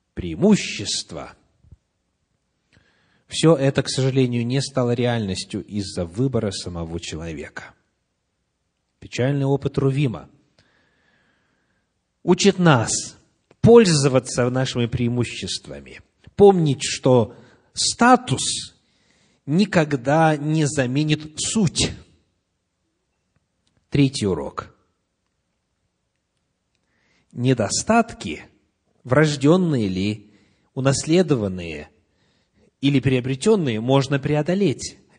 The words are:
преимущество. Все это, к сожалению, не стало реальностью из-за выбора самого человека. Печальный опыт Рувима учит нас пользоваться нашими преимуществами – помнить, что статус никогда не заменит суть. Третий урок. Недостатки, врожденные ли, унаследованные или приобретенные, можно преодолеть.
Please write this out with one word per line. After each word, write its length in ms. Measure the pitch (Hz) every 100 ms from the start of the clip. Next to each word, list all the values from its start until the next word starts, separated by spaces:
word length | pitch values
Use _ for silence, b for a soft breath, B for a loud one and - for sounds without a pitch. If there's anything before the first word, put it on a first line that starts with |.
| _
преимущество. 1160 | - 90 80 196 202 - - 101 - - 80 65 - _ _ _ - _ _ _ _ _ _ _ _ _ _ _ _ _ _ _
Все 300 | - 156 151
это, 260 | 139 139
к 60 | 135
сожалению, 580 | - 131 135 123 120 117
не 160 | 135
стало 300 | 135 135 120
реальностью 720 | 120 120 117 101 90 - 101
из-за 400 | - 101 95 -
выбора 480 | 85 90 135 120 107
самого 480 | - 90 87 82 85
человека. 720 | - 80 85 76 - - - _ _ _ _ _ _ _ _ _ _ _ _ _
Печальный 460 | - - 127 143 135
опыт 300 | 139 135 135
Рувима 540 | 135 135 143 85 67 _ _ _ _ _ _ _ _ _ _ _ _ _ _ _ _ _ _ _
учит 380 | 165 180 196 185
нас 580 | 170 127 101 - - - _ _ _ _
пользоваться 880 | 220 233 202 151 139 131 123 - 123
нашими 360 | 127 131 127 117
преимуществами – 1120 | - 120 120 117 - 92 - - 71 - - _ _ - -
помнить, 460 | 202 185 156 131
что 500 | - - 139 127 104 B B B B
статус 680 | - - - 240 247 - 127 - - - _ _ _ _ _ _ _
никогда 920 | - 165 208 180 151 139 117 156 160 151
не 300 | 147 156 143
заменит 720 | 139 123 135 151 151 - -
суть. 520 | - 226 185 - 73 - _ _ _ _ _ _ _ _ _ _ _ _ _ _ _ _ _ _ _
Третий 360 | 143 135 - 104
урок. 480 | 78 67 - - _ _ _ _ _ _ _ _ _ _ _ _ _ _ _ _ _ _ _ _ _ _ _ _ _ _
Недостатки, 1120 | - 123 117 101 - - 233 226 - 87 76 - _ _ _ _ _
врожденные 840 | 123 131 156 143 139 185 175 135 101
ли, 440 | 92 101 110 b b b b b
унаследованные 1160 | - 135 135 - 170 156 131 101 92 85 76 73 _ _ _ _ _ _ _ _ _
или 200 | 139 139
приобретенные, 800 | 135 127 123 135 214 220 143 107
можно 400 | 120 139 131 139
преодолеть. 800 | 139 147 151 190 180 117 - - _